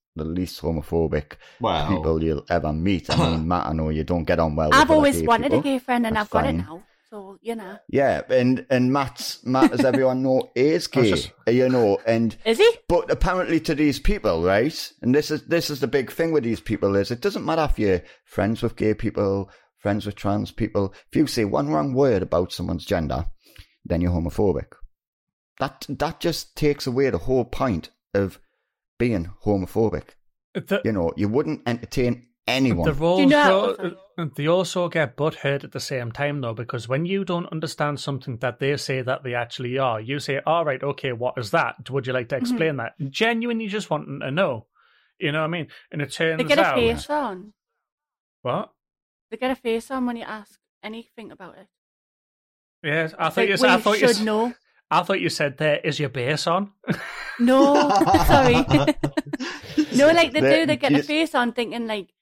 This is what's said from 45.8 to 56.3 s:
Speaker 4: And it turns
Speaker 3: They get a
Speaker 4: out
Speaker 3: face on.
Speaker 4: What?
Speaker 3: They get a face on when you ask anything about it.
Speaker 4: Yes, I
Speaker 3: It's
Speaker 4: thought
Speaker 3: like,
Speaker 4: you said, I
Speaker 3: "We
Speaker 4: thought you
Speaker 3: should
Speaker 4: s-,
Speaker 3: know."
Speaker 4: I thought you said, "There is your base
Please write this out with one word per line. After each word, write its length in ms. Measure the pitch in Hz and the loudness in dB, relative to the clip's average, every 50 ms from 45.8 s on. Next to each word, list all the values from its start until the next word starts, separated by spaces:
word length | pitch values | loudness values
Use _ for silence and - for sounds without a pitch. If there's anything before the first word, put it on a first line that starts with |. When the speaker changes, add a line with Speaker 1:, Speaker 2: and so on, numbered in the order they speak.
| - _ | -20 _
Speaker 4:
And 100 | - 147 147 | -8 -8 -8
it 80 | 147 | -6
turns 260 | - - 170 160 160 160 | -4 -2 -2 -2 0 -2
Speaker 3:
They 40 | 165 156 | 0 0
get 120 | 285 302 | 2 2
a 60 | 320 | 4
Speaker 4:
out 100 | - - | 2 2
Speaker 3:
face 340 | - 233 226 233 233 - - | 2 2 0 0 -2 -4 -4
on. 440 | 294 302 285 233 190 180 202 214 _ _ _ _ _ _ _ _ _ _ _ _ _ _ _ _ _ _ _ | -4 -4 -4 -6 -8 -10 -14 -18 _ _ _ _ _ _ _ _ _ _ _ _ _ _ _ _ _ _ _
Speaker 4:
What? 280 | 127 123 175 220 - _ _ _ _ _ _ _ _ _ _ _ _ | -4 -4 -4 -6 -8 _ _ _ _ _ _ _ _ _ _ _ _
Speaker 3:
They 60 | 220 226 | -10 -6
get 140 | 254 254 | -4 -4
a 40 | 269 | -4
face 340 | - _ 233 226 233 226 - | -4 _ -4 -4 -4 -4 -6
on 160 | 269 262 254 | -6 -4 -4
when 120 | 240 240 233 | -4 -4 -6
you 60 | - | -10
ask 360 | - 214 214 208 - _ _ _ _ _ _ - | -12 -14 -14 -16 -20 _ _ _ _ _ _ -16
anything 480 | 214 220 226 226 _ _ - 220 - | -14 -14 -14 -16 _ _ -20 -18 -18
about 260 | - - 190 175 - - | -18 -20 -20 -20 -20 -20
it. 100 | 196 _ _ _ _ _ _ _ _ _ _ _ _ _ _ _ _ _ _ _ _ _ _ _ - | -20 _ _ _ _ _ _ _ _ _ _ _ _ _ _ _ _ _ _ _ _ _ _ _ -4
Speaker 4:
Yes, 300 | 151 147 160 160 160 - - | -2 0 0 0 -2 -2 -2
I 100 | 165 160 | -2 -2
Speaker 3:
It's 80 | - | 2
Speaker 4:
thought 60 | 190 | 2
Speaker 3:
like, 80 | 202 202 | 2 2
Speaker 4:
you 80 | 196 - | 2 4
said, 120 | 254 208 | 4 4
I 60 | 180 190 | 4 4
Speaker 3:
"We 40 | |
Speaker 4:
thought 120 | - 208 214 214 | 4 2 2 4
you 60 | 202 240 | 4 4
Speaker 3:
should 100 | 233 202 | 4 2
Speaker 4:
s-, 40 | |
Speaker 3:
know." 320 | 214 220 214 214 233 247 240 - _ _ _ _ _ _ | 0 0 0 0 0 -2 -4 -10 _ _ _ _ _ _
Speaker 4:
I 120 | 151 165 180 | 0 0 2
thought 180 | - 196 185 | 2 -2 -2
you 80 | 175 160 | 0 -2
said, 280 | - - 156 143 139 - | -2 -2 -2 -2 -2 0
"There 220 | 151 156 147 151 - | 0 0 0 0 0
is 160 | 170 143 - | -4 -2 -2
your 100 | 147 127 | -4 -4
base 360 | 117 135 120 131 | -2 -4 -2 -2